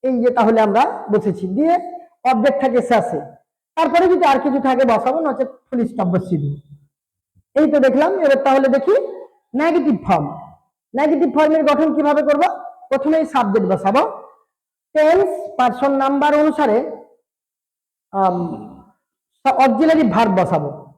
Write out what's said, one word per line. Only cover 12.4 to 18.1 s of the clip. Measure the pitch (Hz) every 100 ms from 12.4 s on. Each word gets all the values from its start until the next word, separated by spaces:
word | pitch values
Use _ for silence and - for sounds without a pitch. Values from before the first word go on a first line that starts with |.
| 349 - - - -
প্রথমেই | 269 277 320 311
সাবজেক্ট | 262 214 208 185
বসাবো, | 185 196 226 392 - - _ _ _ _ _ _
টেন্স | 302 302 349 392 - - -
পারসন | 247 - 277
নাম্বার | 277 269 277 294
অনুসারে, | 294 302 302 285 214 302 - - _ _ _ _ _ _ _ _ _ _